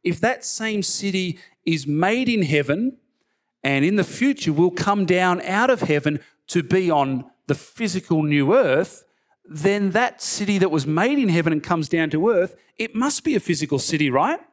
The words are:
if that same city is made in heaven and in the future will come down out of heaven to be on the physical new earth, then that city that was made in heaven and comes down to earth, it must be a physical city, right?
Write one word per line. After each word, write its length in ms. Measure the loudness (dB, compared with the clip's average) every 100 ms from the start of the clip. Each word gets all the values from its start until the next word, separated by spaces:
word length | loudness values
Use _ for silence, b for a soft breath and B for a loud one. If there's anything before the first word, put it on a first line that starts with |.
if 160 | -2 0
that 240 | -2 -2
same 380 | -6 -6 -4 -2
city 560 | -2 -4 -2 -2 -4 B B B
is 220 | -2 -2 -2
made 420 | 0 0 0 0
in 140 | 0
heaven 560 | 0 0 0 -2 -2 -6 _ _ _ _ _ _
and 200 | -2 2
in 120 | 2 2
the 80 |
future 480 | -2 0 0 0 -2
will 200 | 2 2
come 340 | 2 -2 0 2
down 340 | 2 2 0
out 280 | -2 0 2
of 120 | 2
heaven 360 | 0 0 0 -4 b b -4
to 140 | -4
be 280 | 2 0 2
on 340 | 0 0 -2 -6 _ -6
the 80 |
physical 680 | -6 -6 -6 -4 -4 -2 0
new 320 | 2 2 4
earth, 500 | 4 4 2 0 -8 _ _ _ _
then 480 | -18 -2 0 2 0
that 280 | 0 0 -4
city 380 | -8 -4 -2 2
that 120 | 2
was 160 | 0 -2
made 320 | 0 0 2
in 100 | 2
heaven 240 | 2 2
and 100 | -2
comes 260 | -2 -4 0
down 220 | -2 0
to 180 | 0 2
earth, 280 | 2 0 -6 b -10
it 180 | -6
must 280 | -2 -2 -2
be 140 | 0 -2
a 40 |
physical 380 | 0 -4 -2 -2
city, 320 | -2 -2 0
right? 300 | 2 2 -2 -8